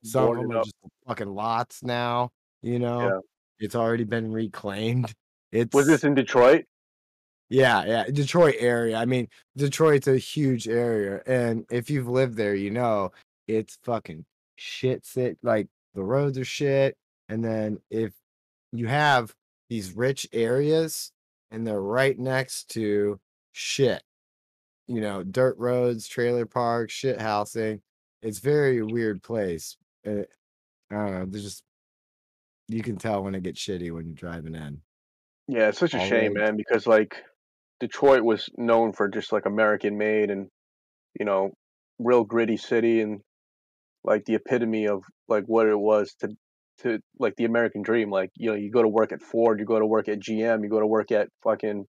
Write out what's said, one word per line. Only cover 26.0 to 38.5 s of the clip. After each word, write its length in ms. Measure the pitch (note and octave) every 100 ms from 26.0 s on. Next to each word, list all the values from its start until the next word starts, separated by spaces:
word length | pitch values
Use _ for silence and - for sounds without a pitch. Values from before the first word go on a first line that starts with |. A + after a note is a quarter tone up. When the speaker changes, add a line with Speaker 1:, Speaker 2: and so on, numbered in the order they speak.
| -
Speaker 1:
trailer 380 | - A#2+ A#2+ A2+
parks, 460 | - A#2+ A#2 A2+
shit 260 | - C3+ A#2
housing, 600 | A2 G#2 G#2 A#2 A2 G#2+ _ _ _ _
it's 180 | A2+ G2
very 420 | A#2+ D3 C#3 B2
weird 400 | G#2+ A#2 A2+ F#2+
place. 540 | - A2+ F#2+ E2 - - _ _
Uh, 180 | - G#2 - _ _ _ _ _ _
I 40 | G#2
don't 160 | G#2
know, 140 | F#2 F#2
there's 180 | G2+
just, 180 | G2+ - _ _ _ _ _ _ _ _ _ _ -
you 160 | A2+
can 140 | A2+ G2
tell 260 | A#2 G2+
when 140 | F#2+ F#2+
it 80 |
gets 160 | F2+ -
shitty 320 | - F#2 E2+
when 120 | E2 E2
you're 80 | D2+
driving 400 | F2 E2+ D#2+ D#2+
in. 240 | D2+ D2 _ _ _ _ _ _ -
Speaker 2:
Yeah, 220 | A#2+ G#2+
it's 100 | G2+
such 160 | E3+
a 60 | A#2+
shame, 320 | F#2+ A2+ A2
Speaker 1:
Always. 20 |
Speaker 2:
man, 220 | G2+ G#2+ G#2+
because, 320 | G#2+ A#2 A#2
like, 340 | A2 G#2+ - - _ _ _ _ _
Detroit 420 | B2 - C#3 C3+
was 260 | A#2 G#2+ -